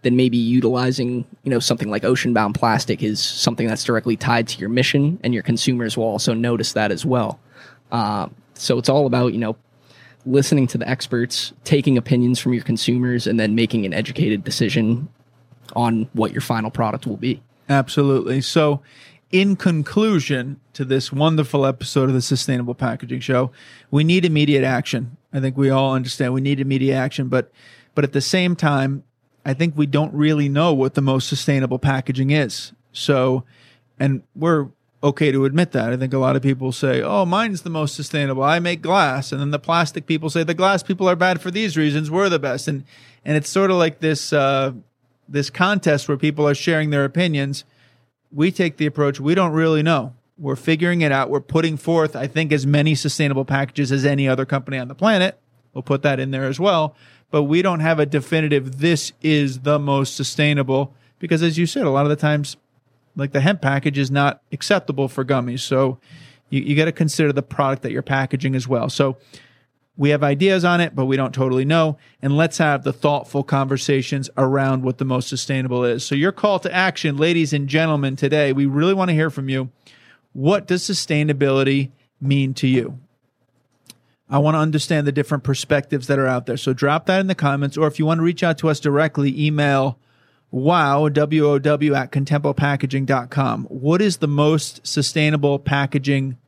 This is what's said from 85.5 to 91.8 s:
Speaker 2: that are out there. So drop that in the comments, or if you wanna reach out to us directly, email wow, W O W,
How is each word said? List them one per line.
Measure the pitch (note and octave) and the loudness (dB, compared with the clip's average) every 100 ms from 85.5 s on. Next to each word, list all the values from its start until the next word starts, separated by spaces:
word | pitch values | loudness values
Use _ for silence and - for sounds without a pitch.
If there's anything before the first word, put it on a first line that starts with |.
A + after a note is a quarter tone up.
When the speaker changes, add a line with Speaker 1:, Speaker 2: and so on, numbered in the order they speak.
| C3+ - D3 - C#3+ B2 | -4 0 -2 0 -6 0
Speaker 2:
that | C#3+ | 0
are | C3 | 2
out | B2 B2 | -2 -4
there. | A#2 | -4
So | - | -2
drop | B2+ C#3+ D#3 - | 0 0 0 0
that | F#3+ | 0
in | F#3+ | 0
the | F#3 | 0
comments, | C#3+ C#3 C#3+ D3 | 0 0 -2 0
or | D#3 | 0
if | D3 | 0
you | D#3 | 0
wanna | E3 | 2
reach | E3 F3 | 0 0
out | F3 D#3 | -2 0
to | D#3+ | 0
us | D3+ | 0
directly, | D3 C#3+ D#3 D3 C#3 C3+ D3+ | 0 2 0 0 -2 0 0
email | D3+ D3 C#3 C3 B2 _ _ _ _ _ | 2 2 2 0 -4 _ _ _ _ _
wow, | B2+ C#3 F3 C#3+ C#3+ D3+ | 0 2 4 4 2 2
W | D3 D3 D#3 D3 | 2 2 2 4
O | C#3 | 2
W, | D3 D3 | 2 2